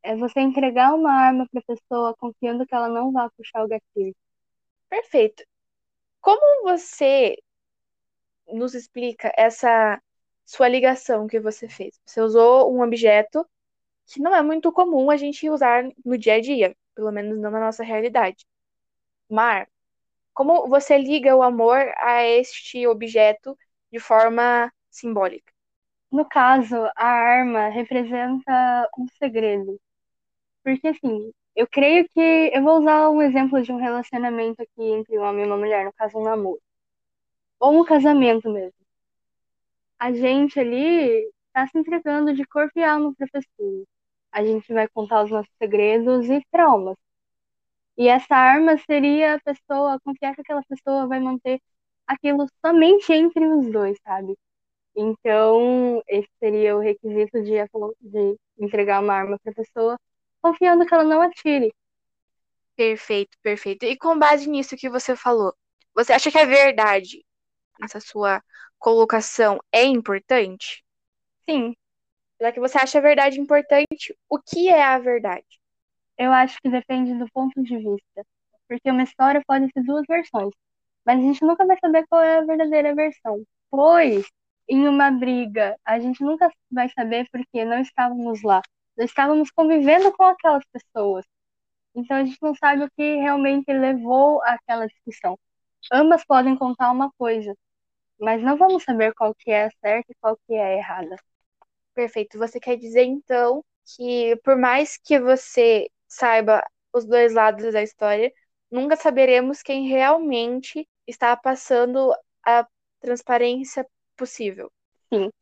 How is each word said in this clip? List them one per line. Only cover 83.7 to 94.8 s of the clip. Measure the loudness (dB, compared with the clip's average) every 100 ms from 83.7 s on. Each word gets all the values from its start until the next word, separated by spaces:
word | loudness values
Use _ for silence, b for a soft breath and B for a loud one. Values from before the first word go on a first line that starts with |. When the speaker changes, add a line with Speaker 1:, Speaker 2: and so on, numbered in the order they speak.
| 2 6 6 4 0 -4 _ _ _ -2
Speaker 1:
em | 2 2
uma | 4 2
briga | 2 -2 -4 -4 -4 -4 -4 -4
a | -4
gente | -4 -4
nunca | -4 0 0 _ _
vai | -6 -4
saber | -4 -6 -6 -6
porque | -10 -10 -8 -4
não | -4
estávamos | -4 -4 -4 -4 -8 -6
lá, | 0 0 -2 _ _ -8
não | -6
estávamos | -2 0 0 0
convivendo | 0 2 2 4 4 4
com | 4
aquelas | 2 4 0 0 -4
pessoas, | -20 _ -4 -4 -4 -8 _ _ _ _ _ _ -14
então | -6 -4
a |
gente | -4 -4
não | -6 0
sabe | 0 0
o | -4
que | -4 -4 -2
realmente | -2 0 0 -2 -2
levou | -2 -2 -2 0 2 4 2
àquela | -2 -4 -6 -6